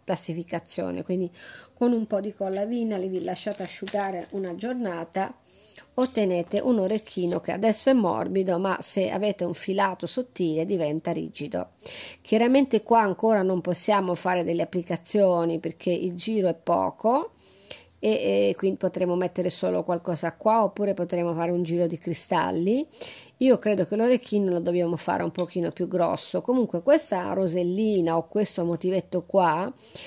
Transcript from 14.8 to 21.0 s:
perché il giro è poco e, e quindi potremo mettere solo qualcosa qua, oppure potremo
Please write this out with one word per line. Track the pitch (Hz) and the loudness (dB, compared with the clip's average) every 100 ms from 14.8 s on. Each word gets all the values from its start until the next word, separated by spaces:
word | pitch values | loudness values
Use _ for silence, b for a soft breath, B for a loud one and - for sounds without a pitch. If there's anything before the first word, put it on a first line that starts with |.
| 170 170 - 208 190 175 170 165 | -4 -6 -2 4 4 4 2 -2
perché | 165 - 185 | -4 -4 -2
il | 170 185 175 | -2 -2 -4
giro | 220 220 185 | -2 2 2
è | |
poco | 165 - 95 185 - 220 277 440 _ B B B B B _ | 0 0 2 0 0 0 0 -2 _ B B B B B _
e, | 214 214 196 196 202 | 0 2 2 2 2
e | 180 | 2
quindi | 190 - | 0 0
potremo | 185 185 180 175 | -2 0 0 0
mettere | 180 - 180 | -2 -2 -4
solo | - 185 180 | -2 -2 0
qualcosa | 165 170 180 165 165 - | -2 -2 -2 -4 -4 0
qua, | 214 226 | 2 4
oppure | 196 - 202 | 2 0 -2
potremo | 185 | 0